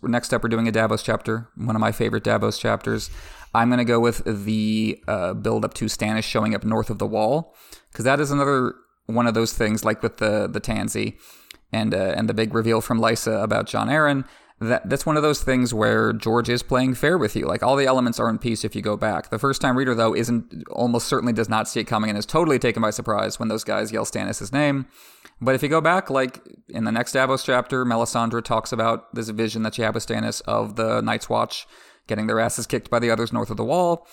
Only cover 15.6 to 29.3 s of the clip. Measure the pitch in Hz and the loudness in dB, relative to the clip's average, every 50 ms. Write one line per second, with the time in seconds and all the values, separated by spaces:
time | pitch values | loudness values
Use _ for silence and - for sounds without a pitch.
15.6 | 123 117 117 107 107 113 110 110 110 110 113 110 - 113 113 120 117 117 120 120 | 2 2 2 2 2 4 4 4 2 2 0 0 0 2 2 2 2 2 0 -2
16.6 | - - 135 127 131 131 127 - - 147 180 175 120 - - 110 - - 92 - | 0 0 2 2 2 2 0 2 2 2 2 2 0 0 0 -2 -2 -2 -2 0
17.6 | - 123 139 139 139 131 131 131 123 120 113 - 117 113 110 110 - 120 110 - | 2 2 2 4 4 4 4 4 2 0 0 0 0 0 0 0 -2 -2 -2 -2
18.6 | - 107 - 107 - 107 104 101 107 110 95 - - - - 113 - 139 135 - | -4 -4 -6 -4 -2 -2 -2 0 0 -2 -2 -2 -4 -4 -4 -2 0 0 0 2
19.6 | - 131 123 131 139 127 120 113 113 113 85 - 117 120 120 117 - - - - | 2 2 2 2 2 2 2 2 2 2 2 2 0 2 0 0 -2 -4 -12 -16
20.6 | - - - - 123 120 117 117 - - 143 117 113 123 113 110 110 - 110 110 | -14 -10 -4 -2 0 0 2 0 0 0 0 0 2 2 2 0 0 0 0 0
21.6 | 110 - - 120 104 - 117 107 110 107 104 104 107 - - 160 175 156 135 120 | -2 -2 -2 -4 -2 0 -2 0 0 0 -2 -4 -4 -2 0 2 2 4 2 2
22.6 | - 120 110 113 113 107 104 - 110 117 107 104 104 104 - - 117 110 107 110 | 2 0 2 2 0 0 0 -2 -4 -2 0 0 0 -2 -4 -4 -4 -4 -2 -4
23.6 | - 104 104 104 107 110 110 104 107 - - 104 98 98 104 - 104 101 131 143 | -2 -2 -2 -2 -2 -2 -2 -4 -4 -2 -4 -4 -4 -4 -6 -8 -6 -4 0 0
24.6 | 147 143 143 135 131 - _ - - - - - - - _ - 113 131 131 127 | 2 2 0 -2 -4 -8 _ -20 -20 -20 -20 -20 -20 -20 _ -2 0 0 2 2
25.6 | 151 143 156 160 156 165 170 190 185 - 135 135 131 123 - - - - - - | 2 2 2 2 4 4 2 2 0 0 0 0 0 -2 -4 -12 -20 -20 -20 -20
26.6 | _ - - 113 110 110 113 113 123 - - 131 131 131 135 127 - - 127 123 | _ -10 -6 -2 -2 0 0 0 -2 0 2 2 2 2 2 0 2 2 2 2
27.6 | 120 - 139 127 127 123 117 113 117 - - 120 117 113 117 120 - - 120 110 | 2 0 -2 0 0 2 2 2 0 0 0 0 0 0 -2 -2 -2 0 0 0
28.6 | - - 127 110 113 117 113 110 - - - 117 110 113 | 0 -2 -2 0 2 2 0 0 -4 -8 -8 -6 -6 -4